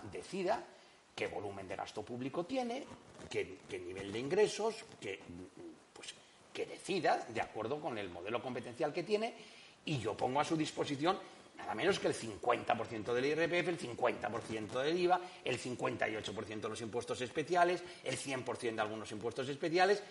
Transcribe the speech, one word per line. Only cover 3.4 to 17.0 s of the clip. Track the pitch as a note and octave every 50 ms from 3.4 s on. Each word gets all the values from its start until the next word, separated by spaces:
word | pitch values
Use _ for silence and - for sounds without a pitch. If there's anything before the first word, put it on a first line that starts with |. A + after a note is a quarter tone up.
| F#2+ - F#2 - - -
qué | G#2 F#2
nivel | F2+ F2 F#2 F#2+ G2 G2+
de | G2+ A2+
ingresos, | C3 C#3+ F3 G3+ G#3+ - - - G#3 A3+ G#3 - - - - -
que, | - G2+ F#2+ - - - F2 F2 F#2 - - - F2+ E2+ D#2 - - -
pues, | - - - - - - - - - - - -
que | - - -
decida | - - - - - G3 F#3 C3+ E3 A3+ - - -
de | A2 A2
acuerdo | F2+ - - G#2+ G#2+ A2+ C#3 D3+
con | D#3 D#3+ B2 G#2+
el | G2+ F#2
modelo | F2 F2 F2 G2+ A2+ A#2
competencial | G#2+ B2+ B2 B2 A#2 B2+ A#2 - D#3+ D3+
que | C#3 F3
tiene, | D#3+ G#3+ G#3 G#3 A3 A#3+ - - - - - - - - - - - F#3
y | D#3 B2+
yo | G2+ G#2+ G2
pongo | - - B2 B2+ C#3+
a | D3+
su | - E3
disposición | D#3 D#3 - - - A2+ B2 C#3+ C3 D3 F3 G3 - - - - - - - -
nada | - - -
menos | G2+ G#2+ C#3 F#3 G3 -
que | - E3+
el | C#3
cincuenta | - A#2 A2+ G2+ F2+ - B3 - A2+ A2 - A#2+
por | A#2 A2+ -
ciento | A#2+ A2 G2+ A#2 A#2+
del | B2 C3
I | C#3+
R | D3+ D3+ E3 D#3
P | E3+ F3
F, | D#3 F3
el | F3 D#3
cincuenta | - B2 A#2 - B2+ A#2 G#2+ - - A2
por | G#2+ A2+
ciento | G#2 - A2 A2 G#2+ G2 G2+ B2+
del | C3+ D3+ E3+ F3+
iva, | F3+ F3 F3+ F3+ F3 - - - -
el | C#3+ B2+ A#2
cincuenta | - C3 B2 G#2+ - - - - - A2
y | G#2+
ocho | G#2+ G#2 - G2
por | G#2+ A2
ciento | G2 G#2+ G#2+ G#2
de | A2
los | A2 G#2+
impuestos | A#2+ A2 F#2 -